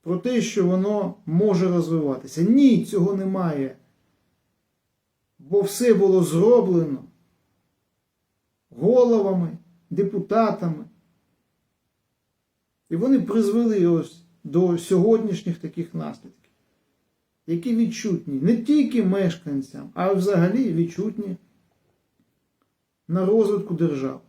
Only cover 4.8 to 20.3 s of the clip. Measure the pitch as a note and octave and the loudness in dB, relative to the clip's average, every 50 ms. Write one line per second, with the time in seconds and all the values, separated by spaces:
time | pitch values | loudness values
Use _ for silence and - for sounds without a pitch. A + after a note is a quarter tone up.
4.8 | _ _ _ _ _ _ _ _ _ _ _ _ C3 C#3 F3+ G3+ G3 - - - | _ _ _ _ _ _ _ _ _ _ _ _ -10 -2 -2 0 0 -2 -2 0
5.8 | B3 A#3+ A3 F#3 G3 F#3+ F#3 F#3 E3+ C#3+ D#3+ E3 F#3+ A3+ B3 A#3 G3 F#3 F3+ E3+ | 2 4 4 4 4 4 4 4 2 2 2 2 4 6 6 4 4 2 0 0
6.8 | D#3+ D3+ C#3 C3 - - _ _ _ _ _ _ _ _ _ _ _ _ _ _ | 0 -2 -6 -10 -10 -20 _ _ _ _ _ _ _ _ _ _ _ _ _ _
7.8 | _ _ _ _ _ _ _ _ _ _ _ _ _ _ _ _ _ _ - A#2 | _ _ _ _ _ _ _ _ _ _ _ _ _ _ _ _ _ _ -12 -2
8.8 | D3 G#3 B3 B3+ B3 A#3+ A3+ G#3+ G3 G3 F#3+ F3+ E3+ D#3+ - - _ _ _ _ | 0 2 4 4 4 4 2 2 2 0 -2 -2 -2 -4 -8 -14 _ _ _ _
9.8 | _ _ - D#3 G3+ G3 - F#3+ - - G3+ A3+ A3+ G#3 - - F#3 E3+ D#3 D3+ | _ _ -4 -4 -4 -2 -4 -6 -4 -2 0 0 0 0 -2 -4 -6 -6 -6 -8
10.8 | - - _ _ _ _ _ _ _ _ _ _ _ _ _ _ _ _ _ _ | -12 -20 _ _ _ _ _ _ _ _ _ _ _ _ _ _ _ _ _ _
11.8 | _ _ _ _ _ _ _ _ _ _ _ _ _ _ _ _ _ _ _ _ | _ _ _ _ _ _ _ _ _ _ _ _ _ _ _ _ _ _ _ _
12.8 | _ _ E3 E3+ G#3+ C4 C4+ A#3+ - - G3+ A3+ G#3 G3 G#3+ A#3 A#3+ A3+ G#3+ G3 | _ _ -4 -2 2 2 2 2 2 0 0 2 2 2 2 2 0 0 2 2
13.8 | F3 E3+ E3 D#3+ C#3 - - - _ _ _ _ _ D3 C#3 E3+ F#3 F3+ F3 E3 | 2 2 2 0 -2 -6 -14 -20 _ _ _ _ _ -2 0 2 2 2 0 -2
14.8 | - - G3 F3+ F#3 A3 A3+ A3 A3 G#3 F#3 D#3+ - F3 E3 - - D#3 - F3 | -2 0 2 4 4 4 4 2 2 -4 -6 -6 -6 -8 -8 -8 -10 -12 -10 -10
15.8 | E3 - - E3 D#3 - - - - - _ _ _ _ _ _ _ _ _ _ | -10 -8 -8 -10 -10 -10 -12 -14 -20 -20 _ _ _ _ _ _ _ _ _ _
16.8 | _ _ _ _ _ _ _ _ _ _ _ _ _ - E3 E3+ E3+ B3+ A#3 A3+ | _ _ _ _ _ _ _ _ _ _ _ _ _ -6 -6 -4 -2 -2 0 0
17.8 | A#3 - - - - G#3+ F3 - - - C#3 C3 C#3 G3 A#3 A3+ - - D4 D4+ | 0 -2 -2 -6 -4 -4 -4 -4 -4 -6 -6 0 2 2 0 0 0 0 2 2
18.8 | C4 - - A#3 G3 F#3 F#3 G3 F#3+ E3+ - - - D3+ C#3+ C#3 C3+ - - C#3 | 2 2 0 0 0 0 0 0 0 -2 -2 -4 -10 -6 -6 -6 -8 -8 -16 -18
19.8 | C#3 - - E3+ F3+ F#3+ G3 F#3+ F3+ G3+ | -18 -14 -6 -4 -2 0 0 0 0 2